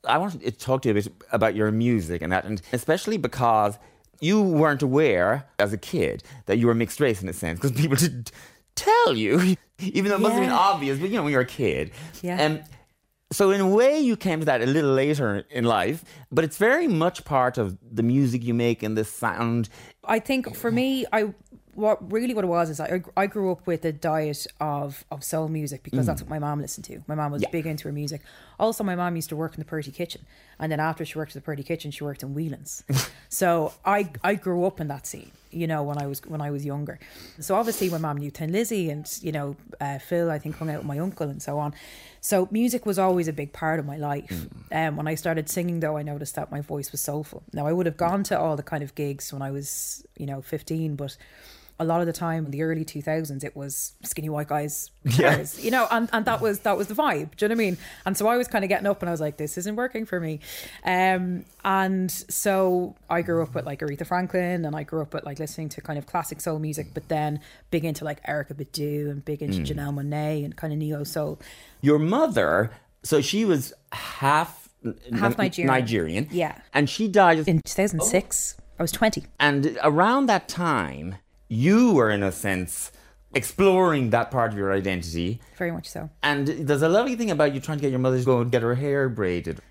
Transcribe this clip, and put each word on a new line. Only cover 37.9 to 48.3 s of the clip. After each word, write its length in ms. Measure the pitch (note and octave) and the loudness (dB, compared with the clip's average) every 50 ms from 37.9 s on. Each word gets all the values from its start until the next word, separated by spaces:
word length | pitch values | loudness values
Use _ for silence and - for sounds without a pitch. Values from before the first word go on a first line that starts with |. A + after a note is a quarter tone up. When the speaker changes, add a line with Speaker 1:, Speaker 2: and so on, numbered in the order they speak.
Speaker 2:
my 80 | E3+ D#3+ | 0 -2
mom 180 | E3 D#3 D3 | -2 -4 -4
knew 140 | C#3+ C#3+ D3 | -4 -6 -8
Thin 220 | - - E3 D#3 | -8 -6 -6 -2
Lizzy 360 | E3+ G#3 A#3 G#3 A#3 G3+ F3 D#3+ | 0 -2 0 0 -2 -2 -2 -2
and, 180 | D3 D3 D3 - - - | -4 -6 -8 -10 -12 -8
you 120 | - E3+ | -6 -4
know, 220 | D3+ D3+ C#3+ C#3+ C#3+ - - - - - | -4 -4 -4 -6 -8 -10 -14 -20 -10 -8
uh, 160 | C#3+ C#3+ C#3 C3+ | -6 -6 -6 -8
Phil, 320 | - - F3+ E3+ E3+ E3+ | -6 -2 0 0 0 0
I 80 | D#3 D3 | -2 -2
think, 180 | - D#3 D3+ | -4 -8 -8
hung 140 | - D#3+ D#3+ | -6 -6 -6
out 80 | D3+ D3+ | -6 -6
with 80 | - | -6
my 120 | D3 C#3+ C#3+ | -6 -4 -4
uncle 300 | E3+ G3 F#3+ - D#3 C#3+ | -4 -4 -4 -4 -6 -6
and 140 | C#3 - | -6 -8
so 160 | - - C#3+ D3 | -8 -6 -4 -4
on. 160 | D3 D3 D3 - - - - - - - - - | -4 -4 -6 -10 -18 -20 -20 -20 -20 -20 -20 -10
So 260 | - - G#3 F#3 F#3 F#3+ | -4 0 2 2 2 2
music 360 | G3+ A3 A#3+ B3 A#3+ A#3+ - | 0 0 0 2 0 -2 -2
was 120 | G#3+ G3 F#3 | -2 0 2
always 300 | F#3+ F#3+ F3+ F3+ E3+ D#3+ | 2 4 4 2 0 0
a 40 | D#3 | -2
big 180 | D3+ D3 C#3+ | -6 -8 -10
part 260 | - - E3 D#3 D#3+ D#3+ | -8 -4 -2 0 0 0
of 40 | C#3+ | -2
my 140 | D3 C#3 D#3 | -6 -6 -6
life. 320 | D3 D3 C#3+ C#3+ - - - E2+ D#2 - - - - - | -4 -4 -4 -4 -6 -8 -10 -10 -10 -12 -16 -20 -14 -6
Speaker 1:
Mm. 160 | - D#3+ D#3+ D#3+ | -2 -2 -2 -2
Speaker 2:
Um, 80 | D3 | -2
when 100 | D3+ D3+ | -2 -4
I 80 | D#3 D#3+ | -4 -4
started 360 | D3+ - F3 E3 D#3+ D3+ - | -2 -2 -2 -2 -2 -2 -4
singing, 300 | - F#3+ F3 F3 E3+ E3+ | -4 -2 -2 -2 -2 -2
though, 180 | D#3+ D3+ D3+ D3+ | -2 -2 -2 -4
I 40 | |
noticed 340 | D3+ D3+ D3 C#3+ D3 - - | -4 -6 -8 -8 -8 -8 -6
that 140 | - D3 - | -8 -8 -6
my 120 | D3 C#3+ | -6 -8
voice 280 | C#3+ - D#3 C#3+ C#3 - | -8 -6 -6 -8 -8 -8
was 120 | - - | -8 -6
soulful. 400 | - - C#3+ D3+ D3+ - - - - - | -6 -4 -4 -6 -6 -8 -14 -18 -18 -10
Now, 140 | - D3+ C#3+ | -8 -4 -2
I 60 | D3+ E3 | 0 0
would 100 | F3+ F3+ | 2 0
have 140 | E3+ D3+ - | 0 0 0
gone 240 | F3 E3+ F#3 G3 G3+ | 0 0 2 0 0
to 140 | - | 0